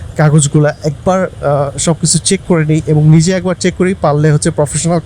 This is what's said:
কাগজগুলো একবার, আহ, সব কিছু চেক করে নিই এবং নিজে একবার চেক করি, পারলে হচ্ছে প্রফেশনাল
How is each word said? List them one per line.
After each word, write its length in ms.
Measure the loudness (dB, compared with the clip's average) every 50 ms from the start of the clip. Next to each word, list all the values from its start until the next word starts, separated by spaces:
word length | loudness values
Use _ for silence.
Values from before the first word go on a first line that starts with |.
| -14 -10 -2
কাগজগুলো 520 | 0 2 4 4 2 2 2 2 2 2 2 0 -2 -6
একবার, 460 | -6 -6 -4 -2 -2 0 0 -2 -4 -6 -6 -4
আহ, 360 | -2 0 0 -2 -4 -4 -4
সব 160 | -2 -2 -2 -2
কিছু 180 | -2 -2 -2 -2
চেক 220 | -2 -2 -2 -2 -2 0
করে 160 | 0 0 0
নিই 160 | 0 0 -2 0
এবং 220 | 0 0 2 4 6
নিজে 240 | 6 6 4 2 0
একবার 220 | -2 -2 -4 -4 -2
চেক 140 | -2 -4 -2 0
করি, 160 | -2 -2 -2 0
পারলে 320 | 0 0 0 2 2 2 2
হচ্ছে 180 | 2 0 0
প্রফেশনাল 500 | -2 -2 -2 -2 -2 -4 -2 -2 -2 -2 -2